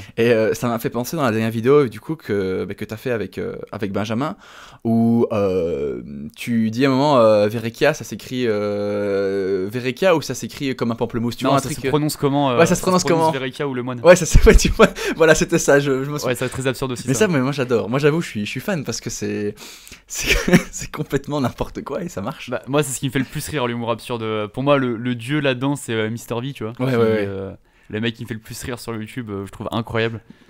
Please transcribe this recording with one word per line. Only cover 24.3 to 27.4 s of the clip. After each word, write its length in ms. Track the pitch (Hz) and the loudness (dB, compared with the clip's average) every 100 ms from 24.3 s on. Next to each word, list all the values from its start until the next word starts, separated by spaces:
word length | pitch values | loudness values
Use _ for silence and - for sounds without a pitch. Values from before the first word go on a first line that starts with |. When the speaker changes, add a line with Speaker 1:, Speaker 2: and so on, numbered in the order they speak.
| 110 104 | -4 -4
Speaker 2:
Pour 160 | 123 | -2
moi, 140 | 139 143 | 2 2
le, 180 | 127 110 | 2 -2
le 180 | 123 120 | -4 -4
dieu 240 | 113 151 | -2 -2
là-dedans, 360 | 143 127 139 143 | 0 0 -2 -4
c'est, 180 | - | -4
euh, 160 | 110 107 | -2 -2
Mister 260 | 113 - 117 | -4 -6 -6
V, 120 | 131 | -6
tu 100 | 135 | -8
vois, 100 | 107 117 | -10 -4
Speaker 1:
Ouais, 120 | 127 | -2
Speaker 2:
qui, 60 | 120 | 2
Speaker 1:
ouais, 0 | |
ouais. 280 | 113 107 101 | 2 2 -2
Speaker 2:
euh, 240 | 95 | -6